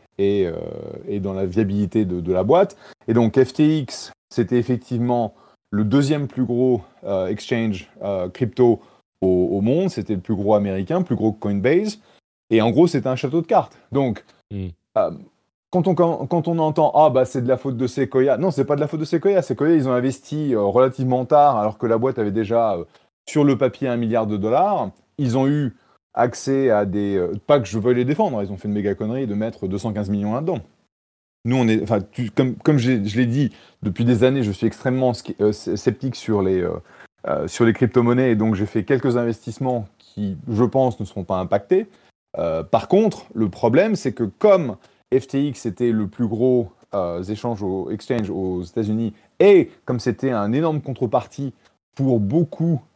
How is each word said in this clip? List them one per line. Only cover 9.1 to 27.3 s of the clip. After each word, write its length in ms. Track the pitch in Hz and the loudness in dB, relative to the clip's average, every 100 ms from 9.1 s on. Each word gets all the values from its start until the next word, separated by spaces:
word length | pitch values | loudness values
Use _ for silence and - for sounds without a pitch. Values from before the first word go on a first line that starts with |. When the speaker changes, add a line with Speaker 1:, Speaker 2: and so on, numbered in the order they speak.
| _ | _
Speaker 1:
au, 280 | 92 90 92 | 2 2 2
au 100 | 98 | 0
monde. 280 | 110 156 190 | 0 0 -2
C'était 260 | 113 95 98 | -4 -6 -6
le 40 | |
plus 160 | 104 101 | -4 -2
gros 200 | 104 104 | 2 2
américain, 460 | 101 95 92 175 | 2 -4 -2 -4
plus 140 | 175 110 | -2 -2
gros 160 | 110 | -2
que 80 | 104 | -2
Coinbase. 600 | 104 101 120 175 214 - _ _ _ _ _ | -4 0 2 2 0 -8 _ _ _ _ _
Et 120 | 113 | 2
en 80 | 113 | 4
gros, 180 | 113 175 | 4 4
c'était 200 | 139 127 | 2 -2
un 80 | 127 | -4
château 260 | 131 165 | -2 -4
de 60 | 165 | 0
cartes. 300 | 202 120 - _ | 0 0 -10 _
Donc, 320 | 131 131 101 - _ _ | -2 -2 -4 -12 _ _
Speaker 2:
Hmm. 160 | 101 92 - _ 110 | -10 -10 -12 _ -2
Speaker 1:
euh, 140 | 85 - - _ _ _ _ | -2 -4 -16 _ _ _ _
quand 160 | 180 185 | 0 2
on, 80 | 175 | 2
quand, 320 | 170 156 135 | 2 0 -2
quand 200 | 175 160 | -2 0
on 120 | 165 | 0
entend, « 320 | 156 156 151 147 | 0 2 2 4
Ah, 140 | 156 | 4
bah, 160 | 127 127 | 4 0
c'est 160 | 131 | -2
de 60 | 123 | -2
la 100 | 127 | -2
faute 200 | 139 117 | -2 -4
de 100 | 127 | -4
Sequoia », 500 | - 131 131 135 117 | -2 0 2 2 2
non, 120 | 180 | 0
c'est 140 | 139 131 | 0 -2
pas 100 | 143 | -2
de 60 | |
la 60 | 147 | -2
faute 120 | 156 | -4
de 60 | 156 | -4
Sequoia. 360 | 165 196 190 | 0 2 2
Sequoia, 320 | - 117 151 | 0 0 2
ils 140 | 160 131 | 2 2
ont 60 | |
investi, 600 | 123 131 131 - 151 143 | 0 0 -4 -8 -6 -2
euh, 80 | 110 | 0
relativement 640 | 101 117 131 135 127 127 123 | 2 4 4 2 -2 -2 4
tard, 320 | 147 147 117 | 6 6 4
alors 220 | 107 107 | -2 -2
que 80 | 120 | 0
la 100 | 113 | 2
boîte 220 | 131 127 | 0 0
avait 100 | 104 | -2
déjà, 440 | 107 104 117 113 | -2 0 0 0
euh, 100 | 87 82 _ _ _ - | -2 -8 _ _ _ -4
sur 160 | 151 | 2
le 140 | 143 127 | 2 4
papier 300 | 131 - 131 | 0 -2 -4
un 100 | 120 | -2
milliard 300 | 113 113 107 | 0 0 0
de 100 | 104 | -2
dollars. 540 | 110 135 202 180 98 - _ - | 0 2 2 0 -4 -10 _ -4
Ils 180 | 131 131 | -2 2
ont 100 | 135 | 2
eu 280 | 147 131 - _ _ _ | 0 -2 -6 _ _ _
accès 560 | - 123 - 135 135 131 | -2 -2 -2 -2 0 2
à 160 | 104 98 | 2 0
des, 300 | 101 101 98 | -2 -2 -2
euh, 160 | 87 | -2